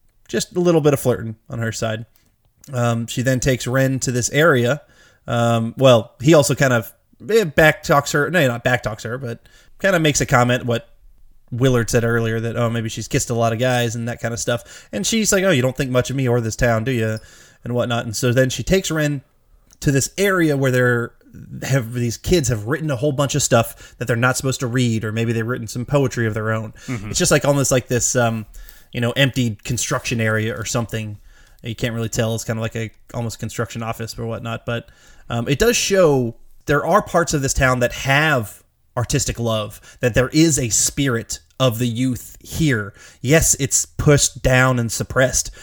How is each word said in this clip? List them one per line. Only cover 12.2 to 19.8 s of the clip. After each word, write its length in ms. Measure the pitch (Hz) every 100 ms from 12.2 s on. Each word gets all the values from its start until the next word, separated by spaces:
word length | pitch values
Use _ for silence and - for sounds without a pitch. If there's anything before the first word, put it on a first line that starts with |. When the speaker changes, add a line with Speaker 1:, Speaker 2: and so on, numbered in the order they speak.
| 113 113
Speaker 1:
that, 160 | 113 117
oh, 120 | 120
maybe 200 | 117 110
she's 180 | - 110
kissed 220 | 113 -
a 40 |
lot 200 | 117 117
of 60 | 113
guys 360 | 127 123 120 117
and 120 | 117
that 100 | 117
kind 140 | 117
of 60 | 117
stuff. 500 | - 120 - - -
And 160 | 214 190
she's 240 | 226 208
like, 120 | 196 190
"Oh, 60 |
you 100 | 147
don't 160 | 131 127
think 140 | 139
much 180 | 127 -
of 60 | 135
me 120 | 127
or 140 | 120
this 140 | 113 -
town, 260 | 123 113
do 80 | 113
you?" 280 | 123 110 110 - - - _
And 100 | -
whatnot. 320 | 120 113 117 117
And 100 | 101
so 180 | 127
then 160 | 120 131
she 140 | -
takes 280 | - 190 -
Ren 300 | 160 147 139 - _ _ _ _
to 120 | _